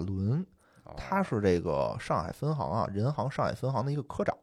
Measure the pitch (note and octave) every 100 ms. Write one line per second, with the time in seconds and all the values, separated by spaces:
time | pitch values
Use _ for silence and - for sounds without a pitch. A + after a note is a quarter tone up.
0 | F#2 F#2+ G2+ C#3+ F#3 - _ - - -
1 | - F#3+ F#3 A2+ G2+ F2 E2+ C#2 A#1+ A#2+
2 | - C3+ D#2+ - C#3+ D3+ C#2+ G#2+ F#2+ G2
3 | A#2+ D#3 A#2+ - G2+ - B2+ B2+ C3+ D3
4 | - - - -